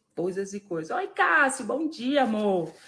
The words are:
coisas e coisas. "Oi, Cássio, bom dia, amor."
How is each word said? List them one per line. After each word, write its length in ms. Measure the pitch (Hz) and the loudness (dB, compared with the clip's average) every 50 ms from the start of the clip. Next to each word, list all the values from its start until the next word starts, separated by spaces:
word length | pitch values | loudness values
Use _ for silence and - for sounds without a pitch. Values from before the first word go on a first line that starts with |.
| _ _ _ | _ _ _
coisas 380 | - 170 190 185 190 196 190 196 | -6 -4 -4 -4 -4 -6 -6 -8
e 80 | 202 | -12
coisas. 340 | - - 175 165 160 160 240 | -10 -8 -8 -8 -6 -4 -4
"Oi, 120 | 269 392 392 | -4 -4 -6
Cássio, 560 | - - 381 359 339 311 285 262 262 - 233 | 0 0 2 4 6 4 4 4 2 -2 -4
bom 240 | 202 - 285 320 302 | -4 -4 -2 -2 -4
dia, 340 | 320 - 233 254 285 285 262 | -4 -4 -4 0 2 4 4
amor." 500 | 220 214 214 214 202 190 180 160 156 - - - | 4 2 0 2 2 2 0 0 -4 -8 -16 -20